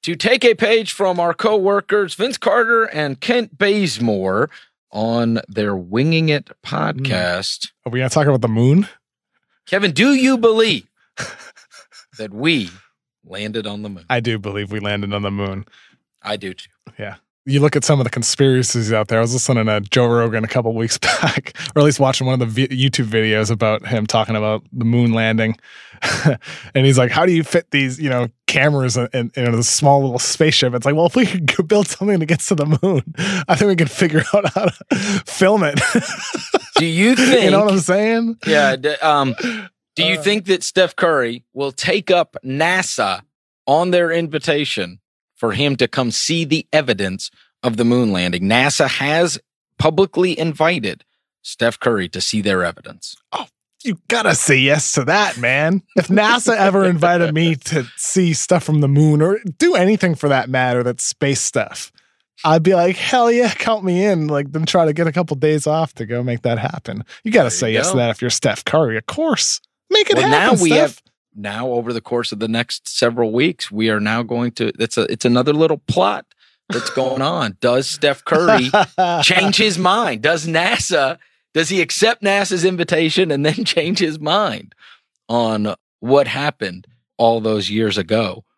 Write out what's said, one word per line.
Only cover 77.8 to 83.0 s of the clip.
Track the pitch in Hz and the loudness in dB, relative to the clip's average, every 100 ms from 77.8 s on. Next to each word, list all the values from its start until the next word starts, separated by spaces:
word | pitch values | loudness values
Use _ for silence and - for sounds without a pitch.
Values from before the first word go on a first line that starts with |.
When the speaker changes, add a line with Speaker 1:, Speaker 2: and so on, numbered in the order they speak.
| 135 | -2
Speaker 1:
Steph | - 147 139 - | 0 0 0 0
Curry | 156 180 220 127 208 185 - | 2 4 4 4 2 0 0
Speaker 2:
<laughs> | 185 175 | 0 2
Speaker 1:
change | 151 185 196 196 | 2 2 2 2
his | 214 175 | 0 2
mind? | 180 202 226 113 | 2 2 0 -2
Does | 131 165 160 | 0 -2 0
nasa, | 160 180 233 - 170 135 170 _ _ _ | -2 0 -2 -2 0 0 -2 _ _ _
does | 151 160 | -2 0
he | 190 | 0
accept | 156 - 214 233 | -2 2 0 2
nasa's | 196 196 196 180 | 0 0 0 0
invitation | 175 180 170 165 | 0 0 -2 0